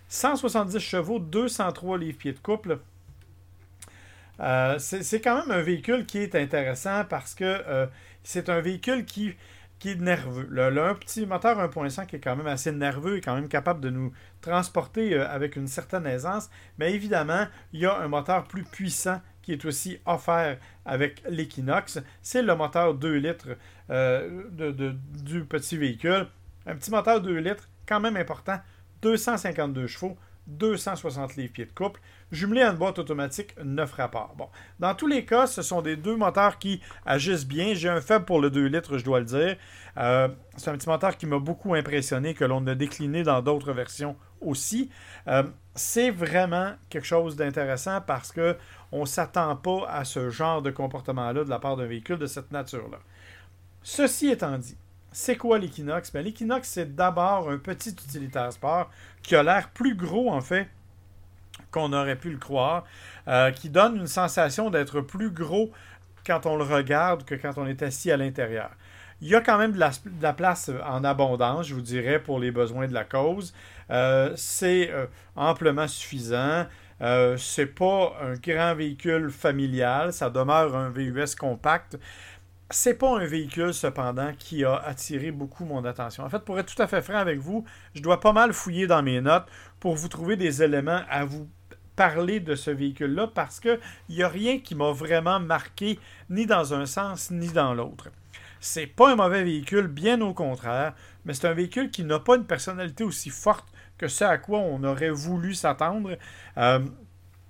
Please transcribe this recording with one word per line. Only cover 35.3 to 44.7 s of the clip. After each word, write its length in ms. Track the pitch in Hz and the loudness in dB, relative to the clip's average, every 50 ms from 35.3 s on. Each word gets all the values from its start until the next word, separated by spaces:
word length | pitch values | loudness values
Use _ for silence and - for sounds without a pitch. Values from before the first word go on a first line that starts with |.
| 226 240 262 | 4 4 4
ce 160 | 254 - - | 4 2 -2
sont 200 | 170 - 185 175 | -6 -2 -2 -2
des 140 | 160 156 156 | -2 -2 -4
deux 200 | 156 156 202 226 | -4 -2 -2 0
moteurs 420 | 226 214 185 170 196 202 208 196 - | 2 2 2 4 4 4 4 4 0
qui 240 | - 196 196 180 - - - - - | -2 -4 -4 -4 -6 -10 -18 -8 -2
agissent 400 | - 135 143 139 180 190 160 139 | 0 0 2 2 0 0 -2 -2
bien. 280 | 131 139 156 175 214 214 | -4 -4 -2 -2 0 0
J'ai 160 | 165 160 180 | 0 0 0
un 120 | 175 165 | 0 0
faible 240 | 139 - 214 214 175 | 2 4 4 4 4
pour 160 | - 180 156 | 4 4 4
le 80 | 143 143 | 4 4
deux 160 | 131 143 139 | 4 2 2
litres, 320 | 139 139 170 165 - 143 131 | 2 2 0 -2 -2 -4 -4
je 60 | 117 | 0
dois 140 | 131 135 123 | 2 2 2
le 60 | 120 | 2
dire. 300 | 117 123 139 160 180 190 - - - - - - - - - | 0 0 2 2 2 0 -2 -8 -18 -20 -20 -20 -12 -6 -2
Euh, 320 | 117 120 127 131 131 131 135 - - - - - | 2 4 4 4 4 2 0 -4 -16 -20 -20 -10
c'est 140 | - 165 | -6 -6
un 60 | 147 139 | -6 -4
petit 120 | - 165 | -2 -2
moteur 260 | 160 151 160 190 175 | 0 2 2 0 0
qui 100 | - - | -2 -2
m'a 120 | 156 147 143 | -2 0 0
beaucoup 360 | 139 156 170 - - 202 175 | 0 -2 -4 -4 -2 0 0
impressionné, 580 | 156 143 147 143 143 135 - 139 127 135 160 160 | 0 0 0 0 -2 0 0 -2 -2 -2 -2 0
que 100 | - 151 | 0 2
l'on 220 | 127 131 131 131 131 | 2 2 0 0 -2
a 80 | 131 | -2
décliné 480 | 131 147 143 - - 151 143 147 170 170 | -2 -2 -4 -4 -4 -4 -2 -2 0 2
dans 180 | 156 139 127 | 4 2 4
d'autres 300 | 123 143 151 143 131 143 | 4 2 0 0 0 -2
versions 460 | 135 120 123 - - - 147 147 139 - - - - - | -4 -4 -4 -6 -8 -8 -8 -8 -8 -10 -14 -20 -18 -10
aussi. 480 | - 170 139 135 - - | -6 -4 -4 -4 -4 -2